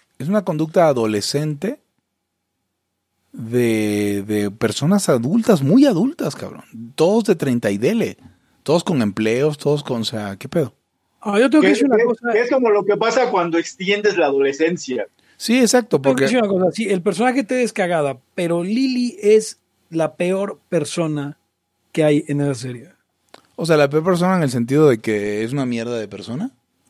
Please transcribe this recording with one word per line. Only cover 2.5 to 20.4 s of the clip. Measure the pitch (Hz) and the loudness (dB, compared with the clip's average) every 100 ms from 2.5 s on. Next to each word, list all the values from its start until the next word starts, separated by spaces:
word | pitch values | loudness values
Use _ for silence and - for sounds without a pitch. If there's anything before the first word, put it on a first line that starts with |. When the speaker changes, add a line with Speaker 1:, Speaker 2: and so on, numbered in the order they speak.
| _ _ _ _ _ _ _ _ | _ _ _ _ _ _ _ _
Speaker 1:
de, | 214 113 123 120 110 107 104 101 101 101 | -16 -4 0 2 0 0 0 -2 -2 -2
de | 104 101 | -2 -2
personas | 101 110 - 147 202 185 | -2 -4 -2 0 0 2
adultas, | 127 120 226 226 175 | 0 0 0 2 2
muy | 135 240 285 | 4 4 6
adultas, | 170 254 339 285 | 4 0 -2 -8
cabrón. | - 95 - - 113 117 | -8 -12 -16 -18 -18 -10
Todos | - 165 220 | 0 2 2
de | 220 170 | 2 0
treinta | 139 120 107 | 0 0 0
y | 101 | 0
dele. | 135 226 120 - - _ _ _ | 0 0 -2 -6 -18 _ _ _
Todos | - 170 | -2 0
con | 180 147 | 0 0
empleos, | 104 98 110 120 151 147 | 0 0 0 2 0 -2
todos | 143 147 | -2 -2
con, | 147 120 | -2 -6
o | |
sea, | 107 110 104 98 | -6 -6 -8 -10
¿qué | - | -6
pedo? | 175 123 - _ _ _ _ | -4 -4 -8 _ _ _ _
Speaker 2:
Ah, | 214 202 | -2 0
yo | 262 | 2
tengo | 302 | 4
que | 190 | 4
Speaker 3:
Que | |
Speaker 2:
decir | 214 277 | 4 2
una | 220 | 2
Speaker 3:
que | |
Speaker 2:
cosa. | 240 226 233 | 2 -2 -2
Speaker 3:
que | 220 | 0
es | 240 | 0
como | 269 233 | 2 2
lo | 208 | 2
que | 196 202 | 2 0
pasa | 226 226 220 | 0 0 0
cuando | 190 170 165 | 0 0 -2
extiendes | - - 190 202 208 175 | -4 -6 -4 0 0 2
la | 143 | 2
adolescencia. | 139 139 139 160 175 - 123 98 _ _ - | 2 0 0 0 -2 -6 -8 -8 _ _ -8
Speaker 1:
Sí, | - 247 | 0 2
exacto, | 233 247 226 147 | 4 2 0 0
Speaker 2:
Tengo | |
que | 135 | 2
Speaker 1:
porque | 127 | 2
Speaker 2:
decir | 135 247 | 2 2
una | 202 | 2
cosa. | 190 180 | 2 0
Sí, | - 214 | 0 -2
el | 190 | -2
personaje | 202 180 247 254 | -2 0 0 0
te | 220 254 | -2 -2
es | 240 | -2
cagada, | - 180 170 143 123 _ | -2 -2 0 -2 -4 _
pero | - 170 170 | -6 -2 -2
Lily | 180 226 269 247 240 - | -2 0 0 0 -4 -2
es | 202 220 214 - _ _ _ | 4 4 2 -8 _ _ _
la | 160 156 - | -4 -2 -2
peor | 175 190 | -2 -2